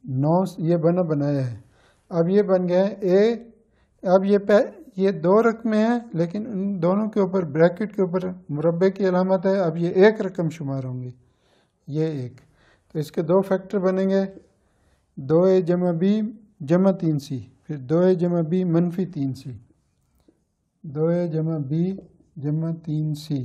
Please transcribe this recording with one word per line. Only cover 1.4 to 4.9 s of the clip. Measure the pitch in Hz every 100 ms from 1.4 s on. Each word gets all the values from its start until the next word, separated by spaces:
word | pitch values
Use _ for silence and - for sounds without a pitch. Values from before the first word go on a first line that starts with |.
है। | 127 107 - _ _ _ _
अब | 170 170
ये | 202
बन | 190 185 180
गया | 180
है | 196 202
ए, | 196 185 214 233 - _ _ _ _ _
अब | 190 185
ये | 196 202
पह-, | 202 208 277 - -